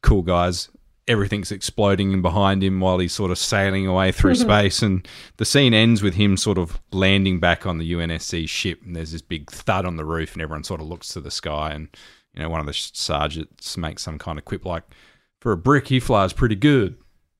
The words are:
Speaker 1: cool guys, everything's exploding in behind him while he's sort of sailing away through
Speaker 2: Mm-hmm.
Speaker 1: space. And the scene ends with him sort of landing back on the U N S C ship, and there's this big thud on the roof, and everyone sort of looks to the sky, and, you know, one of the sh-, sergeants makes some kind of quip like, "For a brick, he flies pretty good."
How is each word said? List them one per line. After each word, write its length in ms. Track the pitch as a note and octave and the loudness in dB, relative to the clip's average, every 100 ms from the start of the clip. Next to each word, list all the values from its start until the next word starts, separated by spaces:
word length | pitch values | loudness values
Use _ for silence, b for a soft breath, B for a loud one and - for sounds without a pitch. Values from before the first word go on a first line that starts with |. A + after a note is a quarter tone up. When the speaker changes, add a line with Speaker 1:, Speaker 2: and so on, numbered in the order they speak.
Speaker 1:
cool 220 | - G#2 | 4 4
guys, 460 | E2+ F2 F2 F2 - _ _ _ - | 4 2 2 -2 -8 _ _ _ -2
everything's 420 | A2+ G2 G#2 F#2 | 0 0 -2 -6
exploding 640 | G2 - - G2+ F#2+ G2 | -8 -6 0 2 4 2
in 100 | G2 | 2
behind 400 | F2 F2+ G2 G2 | 2 2 2 2
him 160 | F#2+ F#2+ | 0 2
while 220 | F#2 F#2 | 2 2
he's 120 | F2 | 0
sort 200 | - F#2+ | -2 -4
of 60 | F#2 | -2
sailing 460 | - G#2 G2 F#2+ | -2 0 0 0
away 280 | F#2+ F#2 F#2+ | 0 2 2
through 220 | - G2+ | 4 4
Speaker 2:
Mm-hmm. 140 | - A3+ | 4 4
Speaker 1:
space. 320 | G#2 G2+ - | 4 4 2
And 280 | A2 F#2 - B B B | 0 0 -4 B B B
the 60 | |
scene 300 | A2 C#3 C3+ | 0 4 6
ends 280 | A2 A2+ A2+ | 6 6 4
with 120 | G2+ | 2
him 220 | F2+ G2+ F#2 | 2 2 2
sort 200 | G#2+ F#2 | 2 0
of 240 | E2+ - - | -2 -6 -6
landing 480 | F#2+ F#2+ G2 G2 F2+ | 0 2 4 2 2
back 260 | F2 E2+ G2 | 2 0 -2
on 120 | E2 | -6
the 80 | E2 | -4
U 120 | E2+ | -4
N 140 | E2 | -4
S 140 | D#2+ - | -6 -6
C 200 | E2+ D#2+ | -6 -6
ship, 340 | - F#2+ E2 | -6 -6 -8
and 100 | F2+ | -10
there's 160 | E2+ D#2+ | -10 -10
this 120 | D#2+ | -10
big 280 | - E2 C#2+ | -10 -12 -12
thud 340 | - - F#2+ | -10 -4 -2
on 120 | F2+ E2 | -2 -6
the 80 | |
roof, 300 | D#2 E2 D#2 | -6 -6 -6
and 80 | - | -8
everyone 200 | D#2+ D2+ | -10 -10
sort 180 | - E2+ | -8 -10
of 60 | D#2 | -10
looks 220 | E2 - | -12 -12
to 120 | - | -14
the 120 | D2 | -10
sky, 400 | - D#2 D2+ D#2 | -10 -8 -6 -6
and, 160 | D2+ D2+ - B B B | -8 -14 -18 B B B
you 60 | - | -10
know, 80 | D#2+ | -6
one 120 | D#2+ | -6
of 60 | D2 | -6
the 60 | |
sh-, 180 | D2 - | -8 -10
sergeants 840 | - - D2 D2+ D#2+ - _ - - | -8 -4 -2 -2 -4 -12 _ -14 -8
makes 260 | D#2+ - | -8 -8
some 140 | - D#2 | -12 -12
kind 220 | - D2+ | -10 -12
of 60 | |
quip 200 | - G2 | -10 -10
like, 200 | F2+ E2 - b b b b b | -8 -8 -10 b b b b b
"For 100 | A#2+ | -2
a 60 | F#2 | 0
brick, 320 | G#2 C#3+ - | 4 4 4
he 100 | C3 | 0
flies 340 | B2 A2 F#2 | 2 2 2
pretty 220 | - A#2+ | 2 0
good." 420 | G2+ D3 C#3 F#2+ - _ _ _ | 2 4 4 2 -4 _ _ _